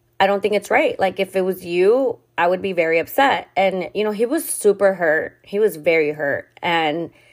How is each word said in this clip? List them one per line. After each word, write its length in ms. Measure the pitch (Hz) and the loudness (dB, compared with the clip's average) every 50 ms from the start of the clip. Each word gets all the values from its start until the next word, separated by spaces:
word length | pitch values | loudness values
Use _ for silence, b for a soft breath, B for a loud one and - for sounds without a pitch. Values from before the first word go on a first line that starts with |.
| _ _ _ - | _ _ _ 2
I 80 | 190 | 2
don't 140 | 196 202 196 | 2 2 0
think 120 | 202 202 208 | 0 0 -2
it's 160 | 202 202 - | -2 0 0
right. 300 | 220 262 320 - - - | 2 2 2 0 0 0
Like, 200 | 190 190 185 - | -2 -2 -2 -4
if 160 | 190 185 - | -6 -4 -2
it 60 | 190 | -2
was 240 | 185 190 185 180 - | -2 -2 -4 -4 -6
you, 540 | 170 175 175 185 202 233 269 269 240 - - _ _ _ | -4 0 2 4 4 4 2 0 -2 -4 -6 _ _ _
I 100 | - 170 | 0 0
would 140 | 175 185 185 | 0 0 0
be 120 | 190 196 185 | -2 -2 -2
very 260 | 175 165 165 165 165 | 0 0 2 0 0
upset." 480 | 160 - - - 277 269 202 170 - - _ | -2 0 0 2 2 2 2 -2 -4 -4 _
And, 340 | - 196 190 190 185 170 - - | 0 0 0 0 -2 -6 -6 -4
you 100 | 196 214 | -4 -2
know, 80 | 214 | -2
he 140 | 214 202 240 | -2 -2 -2
was 180 | 226 294 330 277 | -2 -2 -4 -4
super 480 | - - - - 208 196 196 202 190 190 | -6 -6 0 2 2 4 4 2 2 2
hurt. 440 | 170 175 156 156 160 165 - - _ _ | 2 2 2 2 0 -2 -6 -10 _ _
He 160 | - 196 202 | -6 -2 0
was 180 | 220 202 160 | 0 0 0
very 340 | 156 151 170 165 165 151 147 | 0 0 2 2 2 2 0
hurt. 380 | 151 151 147 143 127 - - _ _ - | -2 -2 -2 -2 -2 -4 -6 _ _ -8
And, 500 | - 175 170 165 160 151 147 170 165 - b b b b | -4 -2 -2 0 0 -2 -2 -4 -6 -8 b b b b